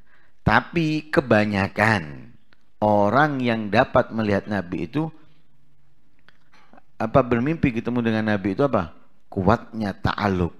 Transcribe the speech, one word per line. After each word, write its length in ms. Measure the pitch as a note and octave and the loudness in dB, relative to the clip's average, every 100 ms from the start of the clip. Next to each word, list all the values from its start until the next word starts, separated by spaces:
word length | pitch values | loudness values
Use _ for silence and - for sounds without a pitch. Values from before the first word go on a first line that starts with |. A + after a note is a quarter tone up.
| - - - - - | -20 -20 -20 -2 2
Tapi 640 | A2 - E3+ D#3 D#3 - | 4 2 -2 -2 -2 -2
kebanyakan 1200 | - C3 G#2+ G#2 G2+ F#2+ - G#2+ G#2+ D#2 C2+ A#1+ - - - - - | -2 2 2 2 0 -2 2 2 2 -2 -14 -18 -20 -20 -20 -20 -2
orang 640 | G#2+ G#2 G2+ A#2+ D3+ C#3 | 2 2 2 2 2 0
yang 240 | B2 A2+ G#2+ | -2 -2 0
dapat 480 | G#2 C3 C3 A#2+ A2+ | 2 2 2 0 -2
melihat 320 | G#2+ G2+ - | 0 -2 -2
Nabi 400 | G#2 E2+ E2+ D#2+ | -6 -4 -8 -6
itu, 240 | D3 D#3+ - - - - - - - - - - - - - - - - - - - | -6 -6 -10 -20 -20 -20 -20 -20 -20 -20 -20 -20 -20 -20 -20 -20 -20 -20 -20 -20 -8
apa, 240 | A2 C#3 | 0 2
bermimpi 560 | B2 A#2+ C3 D#3+ D3 A#2 | 2 0 0 0 0 -2
ketemu 240 | A2+ B2 | -4 -2
dengan 320 | A2+ A2 G#2+ | 0 0 0
Nabi 240 | G#2 G2 F#2+ | 0 -2 0
itu 80 | |
apa? 320 | C#3+ G#2+ E2 - - - - | 0 0 -2 -10 -20 -20 -10
Kuatnya 640 | - F#2 A#2 - A2+ G#2 | -2 2 2 -2 -8 -8
ta'aluk, 640 | F#2 - - G2+ F#2 E2+ | -4 -4 -2 0 0 -2